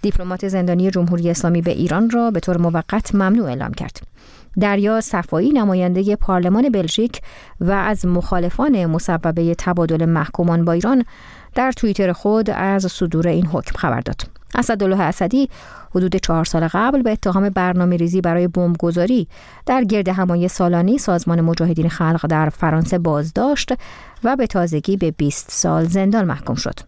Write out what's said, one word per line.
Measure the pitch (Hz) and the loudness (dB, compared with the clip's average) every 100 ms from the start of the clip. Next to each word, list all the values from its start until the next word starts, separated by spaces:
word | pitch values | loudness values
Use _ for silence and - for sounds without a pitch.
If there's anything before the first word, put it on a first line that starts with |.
دیپلمات | 202 - 180 180 196 | 2 0 -2 -4 -2
زندانی | 190 180 175 190 | 0 2 2 2
جمهوری | 180 175 175 170 | 2 0 2 0
اسلامی، | 170 175 170 | 0 0 0
به | 170 | 0
ایران | - 170 160 226 | 0 0 2 2
را | 233 233 | 2 0
به | 190 | 0
طور | - 175 | -2 0
موقت | 170 165 - 214 - 202 | 0 0 -2 -4 0 0
ممنوع | 190 226 170 | 4 2 0
اعلام | 123 - | -4 -6
کرد. | - - - - - - - - - | -6 -10 -12 -18 -20 -20 -20 -8 -2
دریا | 202 202 202 220 | 0 2 2 0
صفایی، | 220 185 175 160 233 | -2 -4 -2 0 2
نماینده | 294 208 185 180 180 196 208 | 2 2 2 2 2 0 2
پارلمان | - 185 175 208 277 | 2 2 2 2 2
بلژیک | 208 165 - 240 - - - - - | 2 0 0 -2 -4 -14 -18 -20 -4
و | 175 | 0
از | 196 208 208 180 | 2 0 0 0
مخالفان | 175 170 180 180 - 294 226 170 | 0 0 0 0 0 2 2 2
مصوبه | 160 - 165 165 165 170 170 | 0 0 -2 0 0 0 0
تبادل | - 175 165 160 165 | -2 0 0 2 2
محکومان | 165 147 - 170 170 165 | 2 -2 0 2 2 2
با | |
ایران، | 170 220 262 233 - - - - - | 2 2 2 0 -8 -20 -20 -6 -2
در | 262 | -2
توییتر | 254 226 196 185 | 0 -2 2 0
خود | 175 202 220 214 | 0 0 2 0
از | - 190 196 185 | -2 0 0 -2
صدور | - 175 165 170 | -2 -2 0 2
این | 160 175 | 2 0
حکم | 180 - - | -2 -4 -4
خبر | 156 120 | -2 0
داد. | - - - - - 240 | 0 -2 -8 -12 -8 -4
اسدالله | 240 214 190 190 | -2 0 0 2
اسدی | 165 - 180 254 277 - - - - 185 | 0 0 0 0 0 -4 -20 -20 -4 0
حدود | 180 185 | 0 0
چهار | - 165 170 | 0 0 0
سال | 165 165 | 0 0
قبل | 185 233 277 | 0 2 2
به | 240 | 0
اتهام | 214 196 185 202 | 0 0 2 0
برنامه‌ریزی | 196 180 180 180 175 170 180 | 0 0 2 2 2 2 2
برای | 175 170 180 | 2 2 2
بمبگذاری | 180 175 165 170 175 180 247 170 - - - - | 0 0 0 0 0 2 0 -2 -10 -20 -10 -2
در | 262 | 0
گردهمایی | 220 208 185 185 180 175 180 | 2 0 0 0 0 0 0
سالانه | - 175 175 180 277 | 0 0 2 2 0
سازمان | - 175 170 170 | 0 -2 0 0
مجاهدین | 165 170 170 160 160 | 2 2 0 0 -2
خلق | - 160 165 170 | 0 0 0 0
در | 156 156 | 0 0
فرانسه | - 165 160 160 180 | 0 0 0 0 0
بازداشت | 165 147 156 - 254 285 - 247 - - - - | 0 -2 -2 -2 0 0 -2 -6 -6 -20 -20 -4
و | 233 269 | -2 0
به | 226 | 0
تازگی | 196 175 151 156 196 | 0 0 -2 -2 0
به | 185 | 0
بیست | - 143 - - | 0 -2 -2 -8
سال | - 175 160 165 | -4 0 0 2
زندان | 190 190 220 180 | 2 2 2 0
محکوم | 135 - 135 | -2 -6 -4
شد. | - - | -6 -8